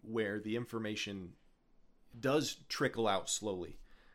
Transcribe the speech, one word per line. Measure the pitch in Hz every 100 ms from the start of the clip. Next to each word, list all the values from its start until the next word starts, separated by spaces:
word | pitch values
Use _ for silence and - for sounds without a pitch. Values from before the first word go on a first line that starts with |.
where | - 113 104 104
the | 104 117
information | 120 117 110 107 - 101 90 - _ _ _ _ - - - 120
does | 127 143 151 - -
trickle | - 135 117 113
out | 95 85
slowly. | - 104 95 82 - - - -